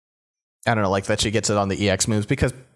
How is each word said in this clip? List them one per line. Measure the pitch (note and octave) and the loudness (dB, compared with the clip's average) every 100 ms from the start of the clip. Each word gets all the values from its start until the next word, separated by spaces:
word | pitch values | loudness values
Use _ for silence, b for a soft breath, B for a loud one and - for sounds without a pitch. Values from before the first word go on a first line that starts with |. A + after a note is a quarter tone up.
| _ _ _ _ _ _ - | _ _ _ _ _ _ -2
I | A2 | 0
don't | |
know, | G2 | 2
like, | G2 G2+ | 0 0
that | G#2+ | -2
she | A#2 | 0
gets | G#2+ F#2+ | 0 0
it | G#2 | 0
on | G2 | 0
the | F#2+ | 0
E | G2+ | 0
X | F#2+ - | 0 0
moves, | G#2+ G#2 | -2 -2
because, | C3+ C3 - - | 0 -2 -4 -18